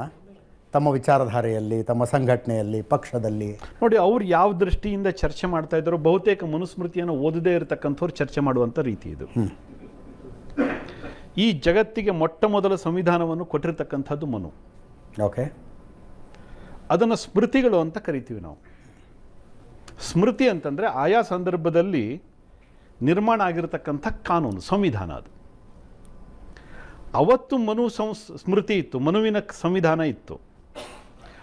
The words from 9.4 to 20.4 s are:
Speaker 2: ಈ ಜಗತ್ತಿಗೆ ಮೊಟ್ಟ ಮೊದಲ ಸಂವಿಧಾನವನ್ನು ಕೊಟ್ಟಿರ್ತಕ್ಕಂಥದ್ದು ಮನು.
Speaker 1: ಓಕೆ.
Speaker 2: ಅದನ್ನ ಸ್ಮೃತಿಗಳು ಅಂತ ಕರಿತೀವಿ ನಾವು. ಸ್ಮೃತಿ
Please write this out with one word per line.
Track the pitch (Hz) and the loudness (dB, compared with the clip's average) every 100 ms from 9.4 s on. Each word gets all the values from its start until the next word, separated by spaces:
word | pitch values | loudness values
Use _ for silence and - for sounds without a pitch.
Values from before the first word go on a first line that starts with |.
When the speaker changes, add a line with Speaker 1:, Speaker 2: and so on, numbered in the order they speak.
| 98 - - - - - - - - - - - - - - - - - - - | -2 -4 -18 -20 -20 -20 -20 -20 -18 -18 -8 -2 -2 -4 -10 -14 -14 -16 -6 0
Speaker 2:
ಈ | 220 | 2
ಜಗತ್ತಿಗೆ | 151 170 196 214 226 208 | 2 2 4 2 0 0
ಮೊಟ್ಟ | 170 160 - 214 | 2 0 2 0
ಮೊದಲ | 202 190 180 | 2 2 0
ಸಂವಿಧಾನವನ್ನು | 165 180 175 175 165 165 170 | 0 0 2 2 2 -4 -2
ಕೊಟ್ಟಿರ್ತಕ್ಕಂಥದ್ದು | 143 165 160 147 143 - 147 147 | -2 -2 -4 -4 -6 -4 -4 -4
ಮನು. | 110 78 - - - - - - - | -6 -8 -14 -20 -20 -20 -20 -12 -2
Speaker 1:
ಓಕೆ. | 101 - 143 - - - - - - - - - - - - - - | -2 0 -6 -8 -18 -20 -20 -20 -20 -18 -18 -20 -20 -18 -18 -10 0
Speaker 2:
ಅದನ್ನ | 170 226 | 2 4
ಸ್ಮೃತಿಗಳು | 226 - 190 233 269 254 180 | 0 0 2 4 4 4 4
ಅಂತ | 160 165 | 2 -4
ಕರಿತೀವಿ | - 139 120 107 | -4 -6 -6 -12
ನಾವು. | 82 73 - - - - - - - - - - - - - - - | -12 -16 -20 -20 -20 -20 -20 -20 -20 -20 -20 -20 -20 -20 -20 -14 -2
ಸ್ಮೃತಿ | 165 226 - | 2 4 4